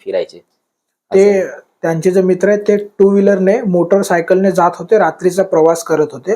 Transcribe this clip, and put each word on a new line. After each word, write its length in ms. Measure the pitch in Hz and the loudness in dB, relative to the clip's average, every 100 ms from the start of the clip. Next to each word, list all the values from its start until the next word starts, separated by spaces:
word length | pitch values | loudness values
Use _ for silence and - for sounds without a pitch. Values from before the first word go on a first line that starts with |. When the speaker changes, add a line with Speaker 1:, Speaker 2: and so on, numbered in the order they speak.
| 95 | -8
Speaker 1:
फिरायचे. 380 | 92 85 85 _ _ _ _ _ _ - | -6 -6 -12 _ _ _ _ _ _ -4
Speaker 2:
ते 260 | 190 202 196 | 2 2 2
Speaker 1:
असं. 200 | 160 - - _ | -4 -10 -20 _
Speaker 2:
त्यांचे 300 | 170 165 185 | -6 -2 0
जे 100 | 185 | 0
मित्र 260 | 185 185 196 | 0 0 0
आहेत 120 | 208 | 0
ते 180 | 208 208 | 0 -2
टू 340 | - - 196 | -2 0 2
व्हीलरने, 500 | 202 196 196 190 226 | 4 2 2 0 0
मोटरसायकलने 880 | 226 175 170 196 202 180 170 185 196 | 0 -2 2 0 0 -2 0 0 2
जात 200 | 180 175 - | 2 0 -2
होते, 220 | 170 220 | -2 0
रात्रीचा 460 | 165 - 180 175 | 0 -2 -4 -2
प्रवास 400 | 185 165 160 165 | -2 2 2 0
करत 240 | - 156 147 | -2 -2 -2
होते 240 | 131 180 | -4 -8